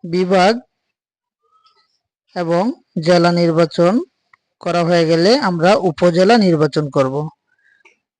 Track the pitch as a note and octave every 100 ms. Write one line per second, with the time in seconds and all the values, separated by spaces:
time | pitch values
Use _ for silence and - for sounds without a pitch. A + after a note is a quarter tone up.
0 | F3 F3 F#3 F#3+ F#3 A#3 - _ _ _
1 | _ _ _ _ C6+ C6+ _ _ _ _
2 | _ _ _ F#3 E3+ E3+ A3 D#4+ _ -
3 | D#3+ F3 E3+ F3 E3+ D#3+ E3 - F3 A#3
4 | F4+ _ _ _ _ _ - F3 E3+ F3
5 | E3 E3 F3 C4 A3+ F3 E3+ G#3+ F3+ D3+
6 | F3 E3+ F#3+ A#3 F#3+ D#3+ D3+ D#3 D3+ C#3+
7 | C3 C#3 D#3 _ _ _ _ _ _ _
8 | _ _